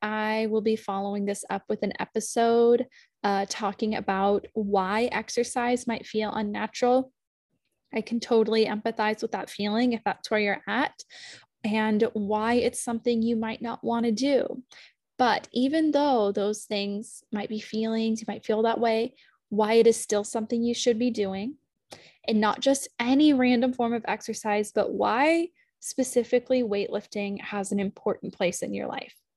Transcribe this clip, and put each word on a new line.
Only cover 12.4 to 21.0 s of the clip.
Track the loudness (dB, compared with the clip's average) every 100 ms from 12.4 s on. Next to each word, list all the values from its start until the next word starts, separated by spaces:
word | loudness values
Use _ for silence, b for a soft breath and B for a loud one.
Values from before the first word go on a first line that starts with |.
| 0
it's | 2 0 -4
something | -6 -4 -2 0
you | 0 -2
might | -4 -6
not | -8 -8
want | -4 0 0
to |
do. | 0 2 2 0 -6 -16 B B B _ 0
But | 2 0 -2
even | -2 0 2 2
though | 2 4 4 2
those | 0 -2 -4
things | -6 -4 -4 -6 -8 -16 -10
might | -8 -6
be | -8
feelings, | -6 -4 -2 0 0 -2
you | -6
might | -8 -2
feel | 0
that | 2 2
way, | 2 0 -2 -8 b b -6
why | 0 4
it | 6 6
is | 4
still | 2 -2
something | -2 -6 -4 -2
you | 0
should | 0 0 2